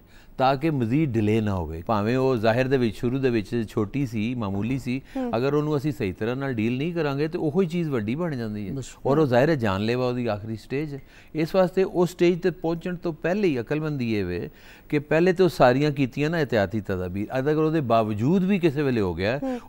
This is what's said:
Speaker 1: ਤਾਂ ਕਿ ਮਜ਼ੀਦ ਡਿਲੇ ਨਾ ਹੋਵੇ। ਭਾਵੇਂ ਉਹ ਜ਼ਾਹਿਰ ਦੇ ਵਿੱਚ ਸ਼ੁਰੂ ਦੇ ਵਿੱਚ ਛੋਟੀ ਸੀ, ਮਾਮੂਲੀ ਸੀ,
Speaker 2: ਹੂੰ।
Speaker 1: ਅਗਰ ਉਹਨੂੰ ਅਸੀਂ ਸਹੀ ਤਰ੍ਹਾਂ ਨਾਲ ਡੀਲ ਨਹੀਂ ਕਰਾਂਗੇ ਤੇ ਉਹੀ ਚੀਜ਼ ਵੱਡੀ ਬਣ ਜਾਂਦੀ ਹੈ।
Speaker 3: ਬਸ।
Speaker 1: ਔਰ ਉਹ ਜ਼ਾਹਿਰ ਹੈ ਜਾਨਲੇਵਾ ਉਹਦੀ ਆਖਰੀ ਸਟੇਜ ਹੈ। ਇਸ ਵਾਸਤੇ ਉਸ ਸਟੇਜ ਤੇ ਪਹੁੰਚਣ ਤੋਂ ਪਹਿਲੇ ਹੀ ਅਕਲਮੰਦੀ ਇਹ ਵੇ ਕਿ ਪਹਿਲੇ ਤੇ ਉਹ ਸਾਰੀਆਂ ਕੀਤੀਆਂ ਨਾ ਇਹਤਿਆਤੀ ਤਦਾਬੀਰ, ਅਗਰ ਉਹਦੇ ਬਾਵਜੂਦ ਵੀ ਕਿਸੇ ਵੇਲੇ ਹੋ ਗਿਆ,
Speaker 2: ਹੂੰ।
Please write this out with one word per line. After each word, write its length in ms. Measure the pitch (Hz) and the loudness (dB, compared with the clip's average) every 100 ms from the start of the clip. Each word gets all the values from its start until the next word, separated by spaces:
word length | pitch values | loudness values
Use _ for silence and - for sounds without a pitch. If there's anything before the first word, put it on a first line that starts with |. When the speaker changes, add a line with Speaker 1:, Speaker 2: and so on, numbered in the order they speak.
| - - - - | -20 -20 -12 0
Speaker 1:
ਤਾਂ 180 | 131 139 | 2 2
ਕਿ 140 | 165 | 0
ਮਜ਼ੀਦ 420 | 143 113 139 160 | 0 0 2 2
ਡਿਲੇ 280 | 113 104 110 | 2 2 2
ਨਾ 140 | 104 | 2
ਹੋਵੇ। 280 | 95 80 82 85 | -2 -4 -6 -2
ਭਾਵੇਂ 300 | 107 104 131 | 0 0 2
ਉਹ 200 | 131 123 | 2 2
ਜ਼ਾਹਿਰ 320 | 110 113 131 | 2 2 2
ਦੇ 80 | 135 | 2
ਵਿੱਚ 200 | 120 - | 0 -2
ਸ਼ੁਰੂ 220 | 120 135 | -4 0
ਦੇ 120 | 131 | 0
ਵਿੱਚ 340 | 117 95 120 110 | 0 -2 -4 -2
ਛੋਟੀ 380 | - 104 135 135 | -2 -2 -2 -4
ਸੀ, 280 | 113 107 | -2 -4
ਮਾਮੂਲੀ 440 | 123 101 98 110 135 | -2 -4 -2 -2 -4
ਸੀ, 240 | 123 127 - 269 | -4 -6 -6 -6
Speaker 2:
ਹੂੰ। 200 | 247 120 | -4 -2
Speaker 1:
ਅਗਰ 180 | 135 | 0
ਉਹਨੂੰ 220 | 147 151 147 | 0 0 -2
ਅਸੀਂ 160 | 151 | -2
ਸਹੀ 200 | - 101 | -4 -4
ਤਰ੍ਹਾਂ 240 | 87 110 127 | -2 -4 -4
ਨਾਲ 160 | 139 | -4
ਡੀਲ 260 | 117 110 127 | -2 0 0
ਨਹੀਂ 160 | 160 | -2
ਕਰਾਂਗੇ 340 | 170 147 139 160 | -2 -2 -2 -4
ਤੇ 100 | - | -2
ਉਹੀ 280 | 156 156 180 | -2 0 0
ਚੀਜ਼ 240 | 175 160 | 0 -2
ਵੱਡੀ 240 | 127 104 | -2 -2
ਬਣ 220 | 139 175 131 | -2 -4 -4
ਜਾਂਦੀ 320 | 110 104 98 | -6 -6 -6
ਹੈ। 60 | |
Speaker 3:
ਬਸ। 100 | 135 123 - 120 | -8 -10 -6 0
Speaker 1:
ਔਰ 120 | 143 | 2
ਉਹ 80 | 147 | 4
ਜ਼ਾਹਿਰ 240 | 120 147 | 4 4
ਹੈ 40 | |
ਜਾਨਲੇਵਾ 520 | 151 110 95 110 123 127 | 2 2 0 0 0 0
ਉਹਦੀ 200 | 123 117 | -2 -2
ਆਖਰੀ 300 | 104 110 110 | -4 -6 -10
ਸਟੇਜ 380 | - 135 156 | -6 -6 -6
ਹੈ। 80 | 139 - - - | -10 -14 -20 -8
ਇਸ 200 | 156 160 | -4 0
ਵਾਸਤੇ 280 | 190 185 - | 2 2 2
ਉਸ 280 | 190 165 175 | 0 2 0
ਸਟੇਜ 300 | - 175 175 | 4 2 4
ਤੇ 100 | 185 | 0
ਪਹੁੰਚਣ 460 | 160 160 170 180 175 | -2 -4 -4 -4 -6
ਤੋਂ 160 | 175 | -6
ਪਹਿਲੇ 360 | 156 165 196 190 | -4 -2 2 2
ਹੀ 120 | 127 | 0
ਅਕਲਮੰਦੀ 560 | 110 151 156 147 117 107 | -2 -4 -2 -2 -2 0
ਇਹ 80 | |
ਵੇ 260 | 90 90 147 - - - - | -2 -4 -6 -12 -20 -20 -4
ਕਿ 100 | 147 | -4
ਪਹਿਲੇ 340 | 143 156 180 | 2 4 4
ਤੇ 100 | 175 | 4
ਉਹ 60 | 180 | 2
ਸਾਰੀਆਂ 420 | - 131 127 151 | 6 6 6 2
ਕੀਤੀਆਂ 400 | 139 127 - 147 | 0 -2 -2 -2
ਨਾ 100 | 170 | -2
ਇਹਤਿਆਤੀ 400 | 143 113 98 110 | 0 2 2 -2
ਤਦਾਬੀਰ, 480 | 95 92 90 95 107 131 | -4 -4 -4 -4 -4 -2
ਅਗਰ 160 | 135 | 0
ਉਹਦੇ 260 | 156 156 160 | 2 2 0
ਬਾਵਜੂਦ 640 | 123 113 110 107 123 190 | 2 2 2 0 2 2
ਵੀ 140 | 185 202 | 2 2
ਕਿਸੇ 240 | 165 139 | 2 2
ਵੇਲੇ 180 | 143 120 | 0 2
ਹੋ 140 | 95 | 0
ਗਿਆ, 260 | 82 98 139 | 0 -2 -2
Speaker 2:
ਹੂੰ। 180 | 269 247 | -4 -6